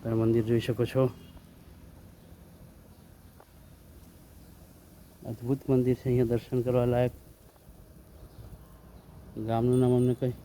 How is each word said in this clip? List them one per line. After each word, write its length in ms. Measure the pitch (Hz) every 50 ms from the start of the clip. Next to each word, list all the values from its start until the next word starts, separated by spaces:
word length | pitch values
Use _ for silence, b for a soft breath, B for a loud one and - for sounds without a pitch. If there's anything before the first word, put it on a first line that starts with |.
તમે 140 | - 120 113
મંદિર 300 | 110 110 113 113 117 110 110
જોઈ 160 | 117 117 -
શકો 180 | - 120 107 120
છો, 160 | 117 - 131 131 123 - - - - - - - - - - - - - - - - - - - - - - - - - - - - - - - - - - - - - - - - - - - - - - - - - - - - - - - - - - - - - - - - - - - - - - - - - - - - - - - - - - - -
અદ્ભુત 320 | 117 110 120 117 135 135 - -
મંદિર 280 | 135 127 123 127 127
છે 120 | - - 131
અહીંયા 240 | 123 123 127 117 120
દર્શન 280 | 113 - - - 127 120
કરવા 220 | 123 123 123 120
લાયક. 280 | 123 123 120 123 123 - - - - - _ - - _ - - - - - - - - - - - - - - - - - - - - - - - - - - - - - - - - - - - - 110 107
ગામનું 320 | 110 113 117 117 123 123 127
નામ 140 | 127 123 123
અમને 180 | 123 123 123 123
કંઈ 220 | 117 - 127 120 - -